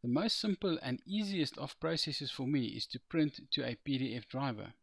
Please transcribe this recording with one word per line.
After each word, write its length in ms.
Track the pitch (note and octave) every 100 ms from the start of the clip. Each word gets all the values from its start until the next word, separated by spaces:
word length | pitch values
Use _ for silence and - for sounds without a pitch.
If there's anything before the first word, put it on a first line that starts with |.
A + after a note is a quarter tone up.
The 60 | A#2+
most 300 | B2+ G3+ -
simple 380 | A3 F#3+ G3 D#3+
and 180 | C3 B2 -
easiest 500 | G3+ G3+ G3 D3 -
of 220 | C#3+ -
processes 500 | D#3+ E3 - C#3+ C#3
for 160 | - C3
me 200 | C#3+ A#2
is 200 | - -
to 100 | -
print 400 | _ E3 D3+ - -
to 160 | - B2
a 140 | A#2
P 140 | - C3
D 180 | C3 A#2+
F 120 | A2+
driver. 460 | C3 C#3 G#2+ - -